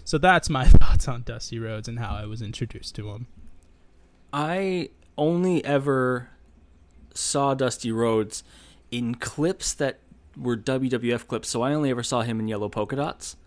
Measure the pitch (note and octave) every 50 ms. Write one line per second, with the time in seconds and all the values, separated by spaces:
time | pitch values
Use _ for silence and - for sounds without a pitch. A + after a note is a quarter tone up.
0 | - - - D3 C3+ F3+ F#3 A#2 - - D3+ C3 B2+ - - - - - - -
1 | - - B2 A#2 A#2 - A#2 A2+ - - A#2 A2+ A2+ A2 A2 G#2+ G#2+ A#2 A#2 A#2+
2 | A#2 G2+ G#2 G#2 G#2+ G#2 A2 A2+ A#2 G2+ A2 - A#2+ A2 - - - - - -
3 | G#2 G#2 G2+ G#2+ B2 - - - - - - - - - - - - - - -
4 | - - _ _ - - - C#3+ D3+ D#3 F3 F#3+ G3 F#3+ F#3 F3+ - - - -
5 | - - _ - D3+ D#3 E3+ F3 F3+ F#3 F3+ D3+ - C3 C#3+ C#3 C#3 C#3+ C3+ C3
6 | B2+ B2+ B2+ A#2+ B2 - - - - - - - - - - - - - - -
7 | - - - - - - - C#3+ C#3 C#3 C3+ C3 C3+ B2 - - - A2+ A2+ A2+
8 | A#2 A#2 A2+ A2 G#2+ G#2 - - - - - - - - - - _ - A#2+ A#2+
9 | A#2+ A#2 A#2 - - A#2 - - D3+ F3 F#3+ - - - - - D3 C3+ - -
10 | _ _ - - - - - - - B2 A#2+ A2 G2+ C#3 C3 C3 C3+ B2+ B2+ A#2
11 | A#2 A#2 A#2+ A#2 - - B2+ A2 - - - A#2 A#2+ C3+ D3 D3+ D3 C3+ B2+ B2
12 | A#2 - C3+ A#2+ A2 A#2+ A#2 A2 A2 A2 A2 G2+ G#2 G2+ - A2 G#2 G2+ C3+ C3+
13 | C#3+ D#3+ - - - - - - -